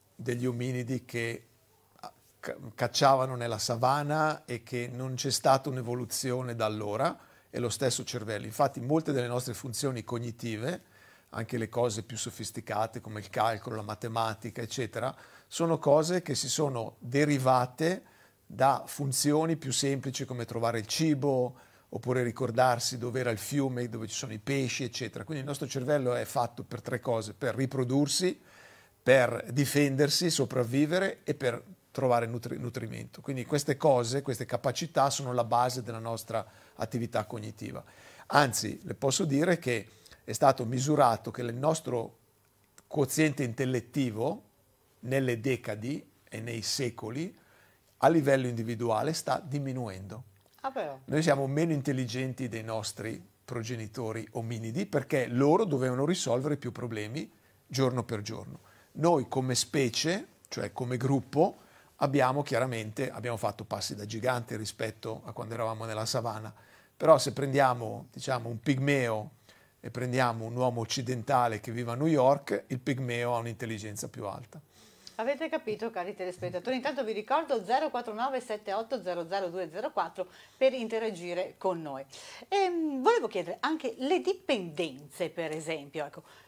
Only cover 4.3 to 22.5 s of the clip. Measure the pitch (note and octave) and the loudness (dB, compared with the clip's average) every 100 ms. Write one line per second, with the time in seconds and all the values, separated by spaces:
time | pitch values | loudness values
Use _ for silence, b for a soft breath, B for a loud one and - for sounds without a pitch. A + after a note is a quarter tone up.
4.3 | D3+ - A#2+ - B2 A#2+ B2 C3 B2+ C3+ | 0 -6 -8 -6 -6 -4 -6 -6 -4 -2
5.3 | - - C3+ C#3+ B2+ A2+ A#2+ A#2+ - C3+ | 2 6 4 4 -4 -4 -4 -4 -4 -2
6.3 | B2 B2+ A#2 G#2+ G#2+ G#2 G#2+ D#3+ - B | -2 -2 -2 -2 -2 -2 0 0 -2 B
7.3 | B B B2 A#2+ - C3 B2 A#2+ A#2+ G#2+ | B B -4 -2 0 0 -2 -4 -6 -4
8.3 | G#2 A2 A2+ C#3 - A#2+ D#3+ D#3+ C3+ A#2+ | -6 -4 0 0 0 0 0 2 -2 0
9.3 | B2 B2+ A2 C3 G#2+ C#3+ B2 - A#2+ A#2 | -2 -4 -8 -8 -4 -4 -4 -6 -6 -6
10.3 | A2+ A#2+ G#2+ B2+ F#3 - b b b b | -6 -6 -4 -4 -6 -10 b b b b
11.3 | - A2+ B2 A2 A#2 A#2+ G#2+ - A2 A#2 | -8 -4 -4 -2 0 0 0 -8 -8 -8
12.3 | - G#2+ - - G#2 A2+ A2+ A2 G#2+ G2+ | -8 -10 -10 -4 -2 -2 -4 -10 -10 -6
13.3 | - A2+ A2 - A2 G#2 G#2+ A#2 A2+ A2+ | 0 0 0 -4 -6 -6 -6 -4 0 0
14.3 | G#2+ A#2 - A2+ - A2+ A#2 B2 - B | -2 -8 -8 -6 -4 -4 -4 -6 -6 B
15.3 | B B - E3 D3+ - D3 D#3+ F3+ E3+ | B B -2 0 2 6 6 6 0 0
16.3 | B2+ B2+ - D3 B2 A2 - A#2+ C#3 D3 | -2 -2 0 0 -2 -6 -8 0 4 4
17.3 | C#3+ B2+ B2+ B2+ - D#3+ F#3+ - b b | 4 6 4 4 0 0 0 -6 b b
18.3 | b - G2+ C3+ B2+ - - C#3 C3 C#3+ | b -10 2 4 4 -2 -6 -2 2 4
19.3 | D3+ E3 D#3 C3+ A#2 C#3 C#3 C3 A#2+ C3 | 4 4 0 -2 0 0 0 -4 -6 -6
20.3 | B2 A#2 A#2 A2+ A#2 G2+ - D#3+ C#3+ C#3+ | -6 -6 0 0 0 -2 2 2 4 4
21.3 | C3 B2 - B B B A#2+ B2 B2+ A#2+ | 2 2 -4 B B B -6 0 0 0
22.3 | A2+ B2 | -2 0